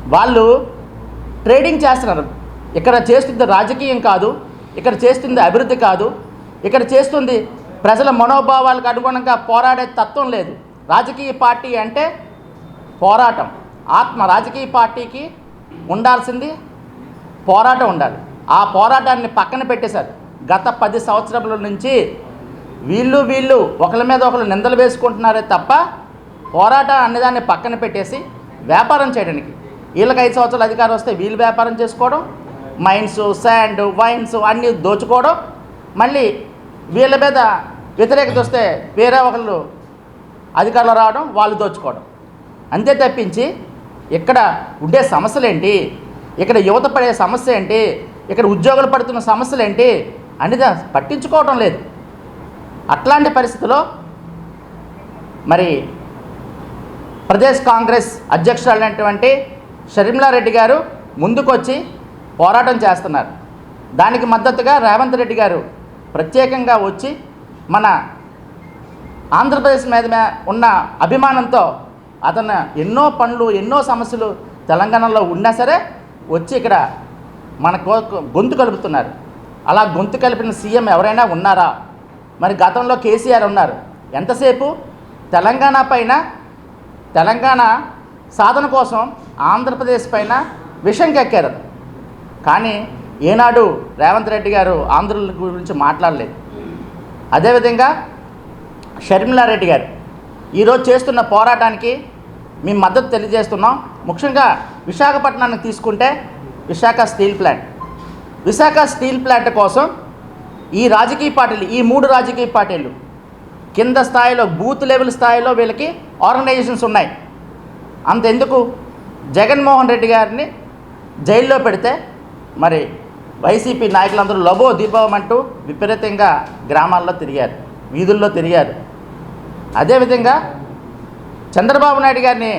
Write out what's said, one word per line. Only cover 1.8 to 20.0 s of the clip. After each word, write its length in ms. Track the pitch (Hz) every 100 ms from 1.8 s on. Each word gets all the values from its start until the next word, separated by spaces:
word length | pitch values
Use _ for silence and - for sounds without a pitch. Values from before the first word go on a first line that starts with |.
చేస్తున్నారు. 440 | 285 254 240 165 135 - - - - 165
ఇక్కడ 280 | 208 240 220
చేస్తుంది 340 | 247 262 233
రాజకీయం 560 | 233 196 214 254 269 247
కాదు, 400 | 233 185 214 277 - - - -
ఇక్కడ 180 | 247 196
చేస్తుంది 360 | 240 254 254 247
అభివృద్ధి 360 | 175 208 254 247
కాదు, 380 | 214 185 220 - - - - -
ఇక్కడ 180 | 202 254 240
చేస్తుంది 560 | 262 269 294 254 233 - - - -
ప్రజల 260 | 202 226 277
మనోభావాలకు 800 | 240 233 247 247 262 262 254 247
అనుగుణంగా 460 | 240 254 254 247
పోరాడే 520 | 233 - 226 254 254 247
తత్వం 440 | 247 214 285 262
లేదు. 220 | 220 165 - - - -
రాజకీయ 440 | 185 247 262 277
పార్టీ 420 | 254 240 240 262
అంటే 440 | 233 220 269 320 339 - - - - - - - -
పోరాటం, 480 | 190 220 240 - - - - - -
ఆత్మ. 340 | 180 240 233
రాజకీయ 440 | 190 196 226 269 262
పార్టీకి 640 | 247 226 247 233 262 320 - - - - - -
ఉండాల్సింది 640 | - 240 247 247 247 294 311 - - - - - - - - -
పోరాటం 400 | 190 247 254 233
ఉండాలి. 300 | 170 139 - - - -
ఆ 220 | 170 202
పోరాటాన్ని 540 | 190 226 262 262 254 233
పక్కన 340 | 233 214 262
పెట్టేశారు. 440 | 254 240 226 196